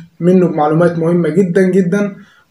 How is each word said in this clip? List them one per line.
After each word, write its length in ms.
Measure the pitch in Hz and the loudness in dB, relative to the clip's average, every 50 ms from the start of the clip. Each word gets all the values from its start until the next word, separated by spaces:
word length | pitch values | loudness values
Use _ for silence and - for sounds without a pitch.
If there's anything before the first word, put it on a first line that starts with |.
| - - _ - | -18 -18 _ -2
منه 280 | 170 175 190 185 175 | 0 2 2 2 2
بمعلومات 500 | 147 151 156 147 151 156 165 175 170 170 | 0 0 -2 -2 0 2 2 0 0 0
مهمة 320 | 165 160 170 180 175 165 151 | -2 -2 -2 -2 -2 -2 -2
جدًا 320 | 156 190 196 170 170 190 | 0 0 0 0 0 0
جدًا. 540 | 185 185 180 196 180 170 196 202 202 196 - - - _ _ _ _ - | 0 2 2 0 0 0 -2 -2 -4 -4 -8 -14 -20 _ _ _ _ -2